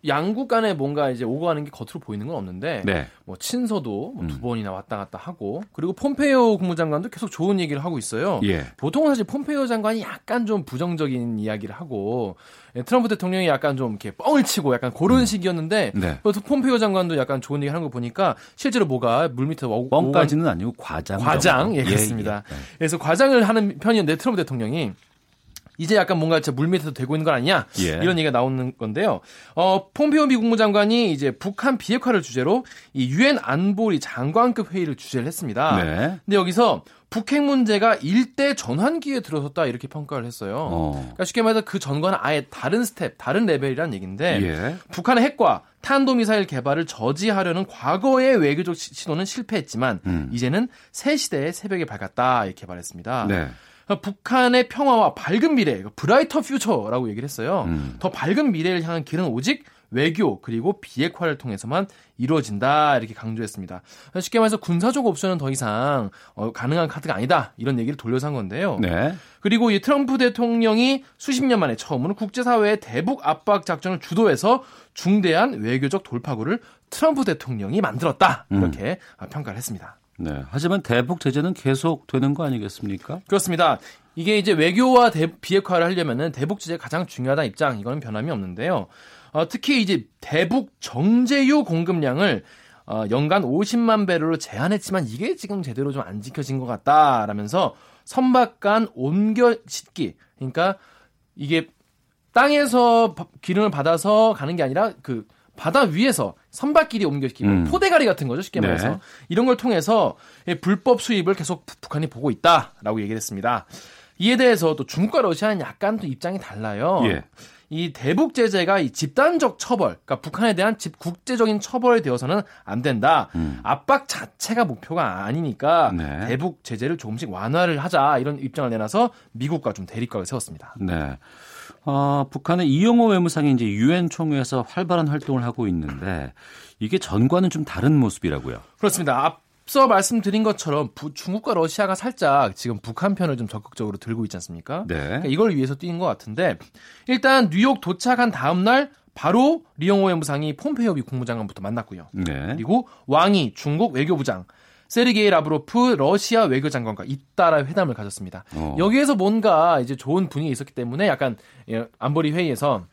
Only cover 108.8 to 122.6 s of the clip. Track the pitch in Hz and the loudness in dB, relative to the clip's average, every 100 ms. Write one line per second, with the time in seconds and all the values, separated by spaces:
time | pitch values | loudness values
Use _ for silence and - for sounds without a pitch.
108.8 | 107 175 - - - 175 254 247 247 196 | 0 -4 -10 -20 -4 0 2 2 2 0
109.8 | 160 226 147 - - - - 175 180 196 | 2 2 2 -2 -20 -14 -6 -2 0 0
110.8 | - 240 - 214 175 196 160 175 - - | 2 2 2 0 2 -2 -2 -6 -8 -20
111.8 | - 147 151 117 139 110 165 165 - _ | -8 -6 -4 -4 -4 2 4 4 2 _
112.8 | 107 110 101 110 - 98 110 120 - - | -6 -4 -4 -6 -6 -4 -2 -2 -6 -20
113.8 | - - - _ 196 247 254 214 160 156 | -20 -20 -20 _ 0 4 4 4 2 0
114.8 | - - 208 320 208 160 214 202 135 - | -6 -2 0 2 0 0 -2 -2 -6 -4
115.8 | 202 220 185 131 175 190 196 101 110 104 | -2 -2 -6 -8 -6 -8 -10 -10 -8 -2
116.8 | 143 185 117 78 - _ - - _ 156 | 0 2 2 0 -6 _ -20 -20 _ -6
117.8 | 170 135 131 175 320 269 226 190 170 196 | -6 -4 -2 2 0 2 0 2 2 2
118.8 | 143 - 147 - 294 349 269 - - 233 | 0 -4 -4 2 2 4 0 -2 -4 0
119.8 | 147 87 - 135 - 160 226 185 202 214 | 0 -4 -6 -6 -6 0 0 2 0 -2
120.8 | 180 - 170 175 - 254 220 214 208 254 | -8 -8 -10 -10 -6 0 2 2 -2 0
121.8 | 247 233 151 123 127 196 - - | 4 4 2 -2 0 -2 -2 -14